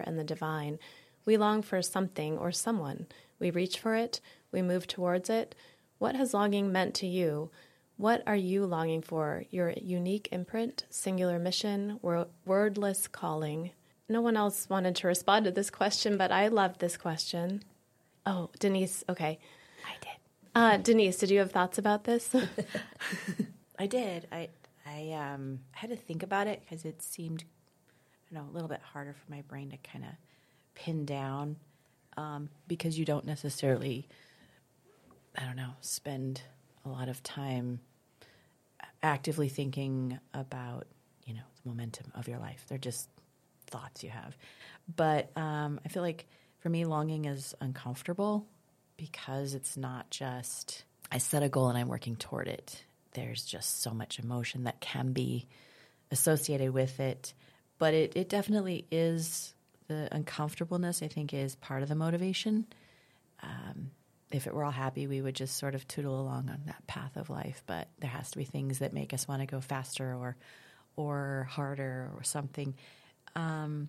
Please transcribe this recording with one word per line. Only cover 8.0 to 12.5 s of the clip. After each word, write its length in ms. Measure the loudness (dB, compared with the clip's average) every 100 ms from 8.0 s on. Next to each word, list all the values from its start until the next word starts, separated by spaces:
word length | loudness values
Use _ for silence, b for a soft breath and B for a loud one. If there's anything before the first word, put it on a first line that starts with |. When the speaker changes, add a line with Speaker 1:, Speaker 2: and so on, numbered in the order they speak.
| 4 4 4
Speaker 1:
are 80 | 2
you 280 | 4 2 2
longing 360 | 2 2 0
for? 420 | 0 0 0 0 -4
Your 240 | 0 0 0
unique 480 | -2 0 2 0 -2
imprint, 520 | -4 -4 -2 -2 -4 -8
singular 480 | -4 0 2 2 2
mission, 600 | 2 0 0 0 -2 -2
wor-, 260 | 0 0 0 -4
wordless 600 | 2